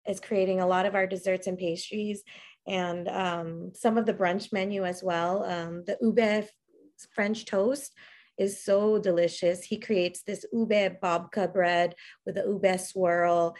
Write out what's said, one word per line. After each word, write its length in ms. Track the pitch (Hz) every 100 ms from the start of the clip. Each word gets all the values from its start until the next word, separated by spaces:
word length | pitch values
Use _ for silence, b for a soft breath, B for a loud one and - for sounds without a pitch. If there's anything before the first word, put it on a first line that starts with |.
| -
is 140 | 196
creating 400 | - 202 190 185
a 60 | 180
lot 200 | 185 196
of 80 |
our 120 | 196 190
desserts 400 | 185 190 185 185
and 120 | 185
pastries, 640 | 175 175 - 214 208 208 B B B B -
and, 420 | 190 180 175 175
um, 640 | 190 185 170 165 165 180
some 220 | - 233 226
of 80 | 226
the 80 |
brunch 380 | - 180 196 -
menu 320 | 196 190 202
as 180 | 180 180
well. 420 | 185 170 175 196
Um, 400 | 196 175 165 175 175
the 100 | -
ube 180 | 226 208
f-, 320 | 220 214 202 _ _ _ - - -
French 320 | - 208 220 -
toast 480 | 196 214 277 - b b b b -
is 240 | 196 196
so 340 | - 196 214 214
delicious. 640 | 196 170 170 - 175 180
He 160 | - 208
creates 440 | - 196 175 -
this 220 | - 208 -
ube 460 | 233 220 208 190 185
babka 500 | 185 170 185 214 175
bread 420 | 185 175 175 175 B B B
with 100 | - 185
the 80 | 202
ube 260 | 202 196 185
swirl. 720 | - 190 180 175 175 170 170